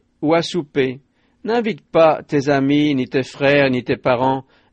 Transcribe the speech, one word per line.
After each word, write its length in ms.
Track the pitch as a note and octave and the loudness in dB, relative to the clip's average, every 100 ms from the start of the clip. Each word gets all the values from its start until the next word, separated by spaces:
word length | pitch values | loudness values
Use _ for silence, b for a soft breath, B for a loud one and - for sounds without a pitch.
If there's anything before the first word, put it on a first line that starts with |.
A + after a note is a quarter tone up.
| _ - | _ -6
ou 120 | D3 | 0
à 80 | E3 | 0
souper, 580 | D#3 F3+ D3 D3 C3 B2+ _ _ _ _ G3 | -2 -6 -4 -2 -2 -4 _ _ _ _ -4
n'invite 340 | A#3+ A3 D3 _ | -2 -2 -6 _
pas 320 | E3+ D#3+ D3 | 2 4 2
tes 280 | - D3 C3+ | -2 -2 0
amis, 440 | C#3+ C3+ D3 D3 C3+ | 0 2 2 0 -2
ni 100 | B2 | -2
tes 180 | C3+ | -4
frères, 460 | B2+ - C#3 C#3+ C#3 | -4 -2 2 4 2
ni 160 | B2 A#2+ | 0 -4
tes 100 | A#2+ | -4
parents, 480 | C3+ A#2+ C3 C3+ - b b | 0 0 0 -2 -8 b b